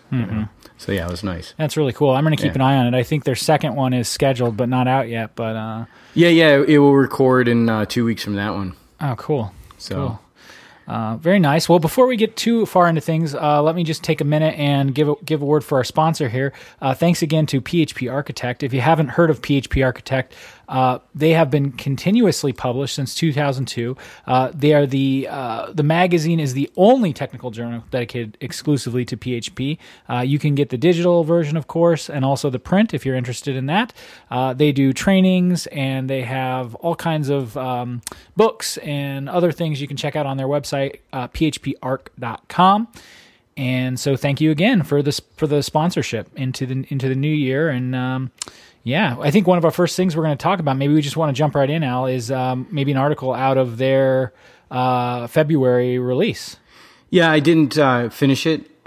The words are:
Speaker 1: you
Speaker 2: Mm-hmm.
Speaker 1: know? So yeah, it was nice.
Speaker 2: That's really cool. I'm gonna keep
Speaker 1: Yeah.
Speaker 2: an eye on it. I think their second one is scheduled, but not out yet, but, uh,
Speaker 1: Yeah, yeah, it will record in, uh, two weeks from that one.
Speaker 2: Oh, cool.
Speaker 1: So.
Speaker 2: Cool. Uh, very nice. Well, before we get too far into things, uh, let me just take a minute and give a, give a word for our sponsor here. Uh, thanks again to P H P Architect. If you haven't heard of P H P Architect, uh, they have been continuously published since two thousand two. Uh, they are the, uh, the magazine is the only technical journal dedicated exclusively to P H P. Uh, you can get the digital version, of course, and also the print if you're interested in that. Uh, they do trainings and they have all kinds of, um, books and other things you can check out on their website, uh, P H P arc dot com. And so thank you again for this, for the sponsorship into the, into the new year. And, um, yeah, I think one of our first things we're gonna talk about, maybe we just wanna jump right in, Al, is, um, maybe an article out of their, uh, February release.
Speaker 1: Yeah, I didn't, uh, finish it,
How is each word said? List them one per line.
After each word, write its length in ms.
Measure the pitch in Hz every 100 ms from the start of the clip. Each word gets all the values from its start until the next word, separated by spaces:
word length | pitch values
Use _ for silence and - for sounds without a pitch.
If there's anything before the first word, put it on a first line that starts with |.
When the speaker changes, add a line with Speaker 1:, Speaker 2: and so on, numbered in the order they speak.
| _
Speaker 1:
you 100 | 131
Speaker 2:
Mm-hmm. 200 | 107 107
Speaker 1:
know? 80 | 110 - - -
So 120 | -
yeah, 160 | 98 85
it 40 |
was 120 | 87
nice. 320 | 101 87 - -
Speaker 2:
That's 180 | 156 -
really 160 | 143
cool. 180 | 110 147
I'm 140 | 131
gonna 120 | 156 151
keep 100 | 143
Speaker 1:
Yeah. 80 |
Speaker 2:
an 60 | 135
eye 160 | 131 139
on 160 | 120
it. 60 | 127
I 60 |
think 180 | 120 156
their 140 | 131 123
second 400 | - 147 151 131
one 160 | 131
is 160 | 127 113
scheduled, 480 | - 139 123 120 107
but 120 | 120
not 200 | 127 127
out 200 | 135 117
yet, 280 | 113 110 -
but, 180 | 113
uh, 300 | 110 110 110 117 - -
Speaker 1:
Yeah, 140 | - 170
yeah, 360 | 165 160 139 -
it 120 | 147
will 160 | 143
record 520 | 139 131 - 131 127 120
in, 220 | 117 117
uh, 160 | 110
two 200 | 104 -
weeks 200 | 117 104
from 100 | -
that 180 | 101 104
one. 220 | 101 95 - _ _
Speaker 2:
Oh, 140 | 147 117
cool. 360 | - 147 104 - - -
Speaker 1:
So. 160 | -
Speaker 2:
Cool. 260 | 95 - 110 - _ - - - - -
Uh, 280 | 113 110 113
very 200 | 165 196
nice. 300 | 156 151 -
Well, 100 | 175
before 300 | 156 - 254
we 80 | 240
get 200 | 220 -
too 300 | - 233 214
far 220 | 185 175
into 120 | 165
things, 360 | - 160 165 143
uh, 260 | 151 147
let 140 | 151 170
me 80 |
just 180 | 160 156
take 180 | - 156
a 40 |
minute 340 | 147 151 156 156
and 340 | 143 139 139
give 160 | 131 147
a, 60 | 147
give 160 | 151 156
a 40 |
word 200 | 143 151
for 140 | - 139
our 60 |
sponsor 440 | 123 - 160 160 135
here. 240 | 127 135 - - -
Uh, 120 | 127
thanks 300 | 135 165 170
again 240 | 160 160 151
to 140 | 135
P 220 | - 175
H 120 | 151
P 140 | - 120
Architect. 560 | 131 147 - 123 123
If 100 | 143
you 60 | 131
haven't 280 | 127 165 147
heard 220 | - 170
of 100 | 143
P 160 | - 143
H 140 | 123
P 140 | -
Architect, 500 | 131 117 - 131 - - - - -
uh, 300 | 131 131 127 -
they 160 | - 156
have 200 | 165 156
been 200 | 147 139
continuously 800 | - - 135 175 220 214 139 143
published 420 | 120 127 123 135
since 200 | - 131
two 180 | - 165
thousand 340 | 139 147 131 123
two. 300 | - 120 135 - - -
Uh, 240 | 127 131
they 180 | 151 147
are 140 | 147 143
the, 420 | 135 135 135 131
uh, 400 | 143 127 113 95
the 100 | 156
magazine 580 | 147 165 185 170 156 165
is 140 | 147
the 140 | 127 143 -
only 360 | 190 262 202
technical 380 | 127 135 117 127
journal 340 | 107 117 117 -
dedicated 460 | 127 120 127 113 -
exclusively 640 | 127 - - 143 - 120
to 120 | 120 120
P 180 | 127
H 200 | 120 -
P. 240 | - 135 156 - - -
Uh, 100 | 120
you 200 | 127 143
can 160 | 151 143
get 140 | 139
the 80 | 123
digital 440 | 156 170 175 175
version, 340 | 156 170 147 160
of 120 | 139
course, 420 | 165 170 160 -
and 140 | 147
also 260 | 135 139 147
the 80 | 123
print 340 | - 185 220
if 140 | 143 135
you're 100 | 127
interested 380 | 123 120 -
in 120 | 131 131
that. 260 | 180 240 - - - _
Uh, 200 | 123 131
they 200 | 127 151
do 200 | 135 135
trainings 760 | 131 - 190 185 185 180 175 -
and 420 | 147 135 131 131
they 120 | 135
have 520 | 120 131 131 131 123 117
all 200 | 170 165
kinds 320 | 165 156 139
of, 280 | 143 123 131
um, 460 | 131 123 123 120 - - - -
books 420 | 220 - - -
and 500 | - 143 139 139 139
other 240 | 175 170
things 280 | - 170 143
you 60 | 143
can 100 | 143
check 200 | 147 151
out 100 | 139
on 120 | 135
their 100 | 135
website, 520 | 143 - 143 139 - _
uh, 140 | - 123
P 200 | - 160
H 140 | -
P 160 | - 131
arc 280 | 127 135 - -
dot 300 | 123 - -
com. 400 | - 185 202 226 - - - - _ _ -
And 420 | 127 127 127 127
so 160 | - 135
thank 240 | 143 135
you 100 | 156
again 320 | 151 202 240
for 180 | 139 143
this, 180 | 143 139 - -
for 100 | 156
the 160 | 147
sponsorship 680 | 135 156 165 180 135 113 98
into 300 | - 131 131
the, 220 | 131 131 131
into 220 | 139 131
the 40 |
new 140 | 131 147
year. 400 | 151 131 135 165
And, 260 | 127 127
um, 360 | 127 127 131 131 - - - - _
yeah, 320 | 117 147 196 120
I 100 | 147
think 160 | 175 175
one 120 | 175
of 60 |
our 60 | 160
first 240 | 156 175
things 220 | - 185 156
we're 80 |
gonna 100 | 160
talk 240 | 143 165 190
about, 180 | 151 131
maybe 160 | 143
we 100 | 151
just 140 | 143 156
wanna 180 | 156
jump 200 | 127 151
right 160 | 143 135
in, 140 | 156
Al, 220 | 143 123 131
is, 260 | 127 113
um, 340 | 131 127 127 127
maybe 180 | 156 139
an 60 | 135
article 360 | 143 147 131
out 240 | 120 131 135
of 200 | 127 113
their, 560 | 131 135 135 131 127 - - _ _
uh, 560 | 127 127 127 120 123 120
February 720 | - 151 160 127 123 123 127
release. 560 | 123 127 220 - - - _ - - _ _
Speaker 1:
Yeah, 220 | 180 165
I 80 | 156
didn't, 400 | 147 165 143 151
uh, 300 | 139 123 120
finish 360 | - 139 131
it, 240 | 160 156 - _